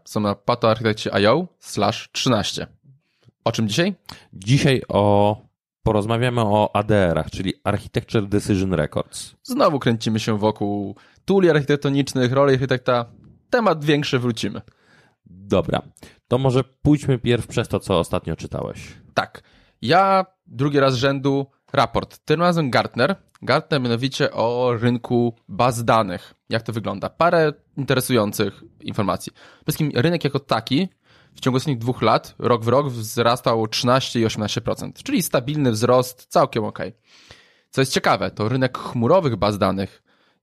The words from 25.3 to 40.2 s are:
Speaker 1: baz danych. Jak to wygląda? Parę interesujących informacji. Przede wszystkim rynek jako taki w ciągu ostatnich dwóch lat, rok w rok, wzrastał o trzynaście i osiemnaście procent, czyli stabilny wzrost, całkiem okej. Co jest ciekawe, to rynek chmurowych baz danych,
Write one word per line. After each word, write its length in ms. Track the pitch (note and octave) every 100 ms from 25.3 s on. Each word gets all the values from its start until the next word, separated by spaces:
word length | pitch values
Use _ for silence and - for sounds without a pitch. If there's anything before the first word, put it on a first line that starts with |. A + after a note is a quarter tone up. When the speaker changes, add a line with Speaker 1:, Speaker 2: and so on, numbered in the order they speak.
| - -
Speaker 1:
baz 380 | G2 B2 A#2+ A#2
danych. 480 | A#2 G2+ F2+ - _ -
Jak 140 | A2
to 100 | -
wygląda? 360 | A2+ G2 G2 F#2+
Parę 440 | - E3+ F3 D#3 C#3+ _ -
interesujących 840 | C3+ C3 B2 B2 G#2 G#2 G2+ - - _
informacji. 500 | G#2+ G#2+ G2 E2+ -
Przede 320 | - - _
wszystkim 280 | - D3 D3+ -
rynek 280 | E3 F3
jako 160 | C#3+ C3
taki 500 | - A2+ - C3 F#3 _ _ _ _ -
w 40 |
ciągu 180 | C3 B2+
ostatnich 200 | D3+ A#2+
dwóch 240 | A#2 B2
lat, 340 | A2 C3+ - -
rok 240 | A#2 A#2
w 40 | A2+
rok, 200 | B2+ D3
wzrastał 760 | A#2+ A2 A#2 A#2 A#2+ C3 A2+
o 40 | A2
trzynaście 520 | - B2 C3 - B2
i 60 | A2
osiemnaście 360 | - G#2 -
procent, 420 | A2 G#2 G2 -
czyli 180 | - C#4
stabilny 500 | D#3+ C#3+ A#2+ D3+ C3
wzrost, 540 | G#2+ A#2+ B2+ B2+ - -
całkiem 380 | F3 C#3 A#2+
okej. 300 | G#2 - F#2+ - _ _ - - _ _ _
Co 120 | -
jest 120 | C3+
ciekawe, 380 | G3 F3+ A#2+ F#2+
to 180 | - G#2+
rynek 280 | C3 B2+ -
chmurowych 580 | - B2 A#2 F#3 D3+ G#2+
baz 220 | G#2 G2+
danych, 460 | F#2+ F#2+ F#2+ - _ _